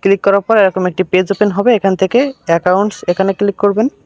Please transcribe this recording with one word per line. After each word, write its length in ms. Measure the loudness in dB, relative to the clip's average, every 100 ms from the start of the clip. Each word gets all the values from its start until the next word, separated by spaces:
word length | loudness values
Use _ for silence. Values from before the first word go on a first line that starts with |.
ক্লিক 180 | 0 0 2
করার 180 | 0 2
পর 80 | 2
এরকম 220 | 2 0 -4
একটি 140 | -4 -2
পেজ 140 | -2 -2
ওপেন 160 | 0 0 0
হবে। 120 | 0 2
এখান 160 | 0 0
থেকে 180 | 0 0 -2 -6 -2
অ্যাকাউন্টস, 480 | -2 0 0 -2 -4 -6
এখানে 200 | -2 -2 0
ক্লিক 180 | -4 0
করবেন। 240 | -2 0 -4 _